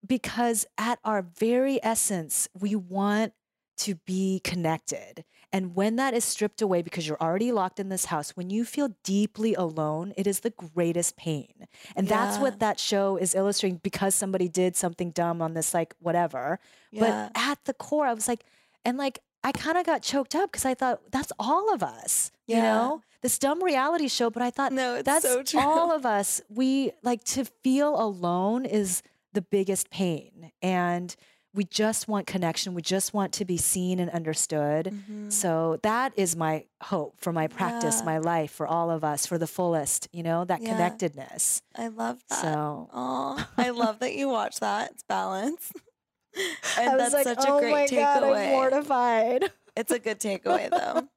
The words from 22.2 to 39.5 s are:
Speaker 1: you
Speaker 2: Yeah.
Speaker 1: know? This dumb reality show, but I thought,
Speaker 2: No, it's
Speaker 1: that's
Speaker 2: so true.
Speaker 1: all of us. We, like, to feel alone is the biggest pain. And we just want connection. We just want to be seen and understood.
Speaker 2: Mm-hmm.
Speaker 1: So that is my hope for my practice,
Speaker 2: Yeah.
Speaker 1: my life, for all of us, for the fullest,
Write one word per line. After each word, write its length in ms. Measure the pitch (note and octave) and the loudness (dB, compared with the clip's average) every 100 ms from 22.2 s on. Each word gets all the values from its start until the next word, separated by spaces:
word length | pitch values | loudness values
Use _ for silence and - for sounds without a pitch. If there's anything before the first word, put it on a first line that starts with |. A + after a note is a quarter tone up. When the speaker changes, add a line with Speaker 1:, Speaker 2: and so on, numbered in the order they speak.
| - _ - | -2 _ 0
Speaker 1:
you 100 | A3+ | 2
Speaker 2:
Yeah. 60 | |
Speaker 1:
know? 400 | A3+ A3 A#3+ D4+ _ _ | 4 4 2 -2 _ _
This 180 | B3+ - | -2 0
dumb 240 | C4+ D#4 | 0 2
reality 460 | F#4 C#4 C#4 E4+ C#4+ | 2 2 2 0 0
show, 220 | - A#3 | 2 0
but 120 | A#3 | 0
I 80 | B3 | -2
thought, 220 | - C4+ | 0 0
Speaker 2:
No, 240 | C4 B3+ B3 | 0 -2 0
it's 80 | |
Speaker 1:
that's 200 | B3 D4+ | 2 2
Speaker 2:
so 180 | C4 B3+ | 2 0
true. 180 | C4+ D4 | 2 2
Speaker 1:
all 320 | C#4 D#4+ E4+ | 4 4 4
of 120 | D#4+ B3+ | 2 2
us. 340 | G#3 G3+ - - | 2 0 -4 -6
We, 440 | G#3 C4 C4+ C4 - | 0 2 2 0 -2
like, 220 | A#3+ A#3+ | -2 -2
to 200 | - - | -2 -4
feel 540 | B3 _ C4 C4 D4 C#4+ | -4 _ 2 4 4 2
alone 640 | A3 F#3 F3 F3 F#3+ A#3+ C4 | 0 0 0 2 2 0 0
is 360 | G#3+ G3 F3+ _ _ _ | 0 0 -2 _ _ _
the 100 | G#3 | -6
biggest 480 | F3 G3+ F#3+ F#3+ - | 0 0 2 0 -2
pain. 600 | - F#3 D#3 - E3 E3 _ | -2 0 0 -6 -20 -20 _
And 520 | F#3 F#3 F3 F3 F3 - _ _ _ | 0 2 2 0 -4 -12 _ _ _
we 100 | G3 | -4
just 420 | F#3+ - G#3+ G#3+ - | -4 0 0 0 -2
want 200 | G#3 - | -4 -2
connection. 480 | F#3+ E3+ E3 G3 | -2 0 -2 -4
We 80 | F3+ | -4
just 320 | D#3+ F#3+ - | -2 0 0
want 180 | G#3 F#3+ | 0 -2
to 100 | - F#3+ | -2 -2
be 100 | E3+ | 0
seen 420 | - F#3 F3+ F3+ | 0 0 0 0
and 120 | F3 | 0
understood. 760 | E3+ D#3+ D#3 - D#3 D3 D3+ F3 | -2 -2 -2 0 0 2 0 -2
Speaker 2:
Mm-hmm. 380 | G3+ G3 G#3+ G#3 | -8 -12 -12 -4
Speaker 1:
So 480 | G3+ F#3 D#3+ E3 D#3+ | -2 0 2 2 0
that 300 | G#3+ A3+ C4 | 0 0 0
is 220 | A3+ F3+ E3 | 0 0 0
my 300 | D#3+ D#3 - _ | 0 -2 -6 _
hope 360 | - F#3+ D3 _ | -4 -2 -4 _
for 140 | - | -4
my 140 | E3 D#3 | 0 -2
practice, 540 | - F#3 A#3 A3+ A3 | 0 -2 0 0 0
Speaker 2:
Yeah. 40 | |
Speaker 1:
my 140 | E3 D#3+ | 0 0
life, 320 | D#3+ E3+ D3+ | 2 0 -2
for 160 | - D3+ | -4 -2
all 240 | E3 E3+ | 0 0
of 120 | D#3+ | 0
us, 220 | D3+ D3 | 0 -2
for 140 | - F3 | -2 -2
the 80 | |
fullest, 600 | E3+ | -4